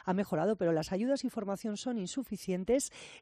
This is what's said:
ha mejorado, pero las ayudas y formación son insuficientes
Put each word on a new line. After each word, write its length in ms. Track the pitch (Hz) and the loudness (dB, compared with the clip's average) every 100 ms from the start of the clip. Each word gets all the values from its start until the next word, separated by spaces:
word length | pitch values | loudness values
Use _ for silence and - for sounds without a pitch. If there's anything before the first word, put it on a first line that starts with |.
ha 80 | - | 0
mejorado, 440 | 185 202 160 185 - | 0 2 2 2 2
pero 160 | 170 | 4
las 200 | 165 160 | 2 2
ayudas 320 | 185 240 277 | 0 2 0
y 60 | 247 | 0
formación 480 | - 196 196 220 208 | -4 -4 -4 -4 -4
son 200 | 262 233 | -4 -2
insuficientes 920 | 180 - - 202 - 180 190 262 - - - - | -2 -4 -4 -6 -2 -2 4 2 2 -10 -18 -6